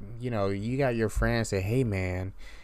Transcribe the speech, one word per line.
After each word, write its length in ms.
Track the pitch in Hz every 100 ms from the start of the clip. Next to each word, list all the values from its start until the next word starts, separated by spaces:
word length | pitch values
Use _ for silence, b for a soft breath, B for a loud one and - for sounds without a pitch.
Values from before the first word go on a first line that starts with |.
| 101 117
you 100 | 123
know, 180 | 113 98
you 280 | 98 110 131
got 180 | 135
your 140 | 117 110
friend 380 | - 113 120 110
say, 160 | 98
"Hey, 200 | 95 123
man, 520 | 123 98 92 90 95 B B B